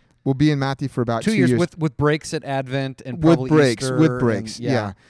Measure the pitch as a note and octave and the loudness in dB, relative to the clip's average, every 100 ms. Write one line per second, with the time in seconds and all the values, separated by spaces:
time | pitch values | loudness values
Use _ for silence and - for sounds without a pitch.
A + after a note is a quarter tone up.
0 | _ _ C3 C3 D3+ C#3+ C3+ C3+ C#3 - | _ _ -4 0 2 2 -2 -4 -6 -4
1 | A#2 A2+ G3+ A3 - B2 F3 - D#3 - | -2 -2 0 2 2 2 -2 -4 -6 -2
2 | D3 D#3 - D#3+ C#3 C3+ C3 C3+ C3+ B2+ | 0 0 -4 -10 -6 -6 -4 -4 -6 -8
3 | C3 A#2+ D#3 D#3+ C3 D#3 C3+ G#2+ C3 B2+ | -12 0 4 4 4 4 4 2 -2 2
4 | D#3+ B2 A#2+ A2 A2 G#2+ A#2+ B2 G#2 F#2 | 2 2 0 -2 -6 -6 -2 0 -2 -10